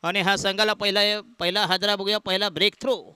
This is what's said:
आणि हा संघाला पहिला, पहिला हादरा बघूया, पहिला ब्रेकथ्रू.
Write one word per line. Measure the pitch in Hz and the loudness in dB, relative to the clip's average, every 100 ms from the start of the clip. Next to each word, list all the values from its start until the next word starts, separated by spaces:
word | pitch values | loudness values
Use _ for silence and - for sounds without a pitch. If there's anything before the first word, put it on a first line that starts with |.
आणि | 165 190 | -2 0
हा | 185 196 | 0 0
संघाला | 196 196 214 | 0 0 0
पहिला, | 214 208 196 208 208 202 _ | 0 0 2 2 0 -6 _
पहिला | 175 190 196 | -2 0 0
हादरा | 185 202 202 | 0 0 -2
बघूया, | 196 208 | 0 -4
पहिला | - 190 208 | -2 -2 -2
ब्रेकथ्रू. | 180 202 - 254 226 101 | 2 0 0 -4 -4 -4